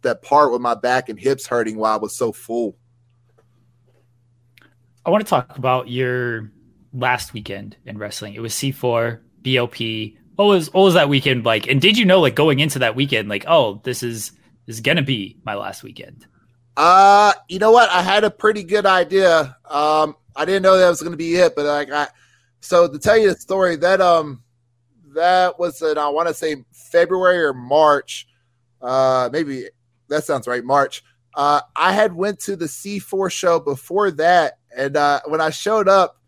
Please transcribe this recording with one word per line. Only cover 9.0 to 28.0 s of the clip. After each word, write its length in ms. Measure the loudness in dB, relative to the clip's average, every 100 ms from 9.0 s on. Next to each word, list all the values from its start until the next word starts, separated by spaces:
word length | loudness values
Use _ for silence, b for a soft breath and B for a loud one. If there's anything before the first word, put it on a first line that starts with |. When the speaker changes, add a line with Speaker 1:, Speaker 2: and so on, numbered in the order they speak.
| -2 -6 _ _
Speaker 2:
B 160 | -2 -2
O 80 | -2
P. 520 | -6 -8 -8 -10 _ _ 0
What 100 | 2
was, 260 | 2 2
what 100 | 4
was 120 | 4
that 140 | 4 4
weekend 360 | 2 0 0
like? 220 | 0 -2 0
And 120 | 2
did 180 | 2 2
you 60 |
know, 160 | 4 4
like, 140 | 4
going 260 | 2 0 2
into 180 | -2 -2
that 180 | -4 -2
weekend, 320 | -2 -2 -4
like, 160 | -8 0
"Oh, 340 | 2 2 -4
this 180 | -10 -8
is, 300 | -8 -10 -14 _ b b -18
this 100 | -6
is 40 |
gonna 220 | -2 -2
be 360 | -2 -6 -8 _
my 100 | -12
last 280 | -10 -10 -14
weekend"? 440 | -20 -20 -20 -20 _ _ _ _ _ 0
Speaker 1:
Uh, 560 | 4 8 8 8 6 2 _
you 100 | -2
know 140 | 4
what? 180 | 6 6
I 100 | 2
had 240 | 0 0
a 60 | 0
pretty 340 | 0 -2 -2
good 220 | -2 0 2
idea. 680 | 2 2 2 4 4 0 -10 _
Um, 480 | -2 0 0 0 -6 _
I 100 | -8 -2
didn't 160 | 0
know 160 | 4 6
that 100 | 4
was 140 | 2
gonna 140 | -6 -8
be 180 | -4 2
it, 180 | 2
but, 120 | 2 -4
like, 240 | -2 -4
I, 180 | -4 -6 _ _ _ _ _
so 280 | -2 2 2
to 100 | 0
tell 200 | 2 4
you 140 | 4
the 60 | 0
story, 380 | -6 -2 -2 0
that, 240 | 0 2
um, 420 | 4 2 0 -12 _ _ _ _ _ _ _
that 440 | -2 2 4 2 0
was 240 | -6 -4
in, 160 | -4 -2
I 100 | -2
wanna 240 | -2 -2
say 320 | -4 -6 -8 -12
February 680 | _ -2 0 2 2 2 2
or 100 | 0
March. 720 | -4 -2 4 4 4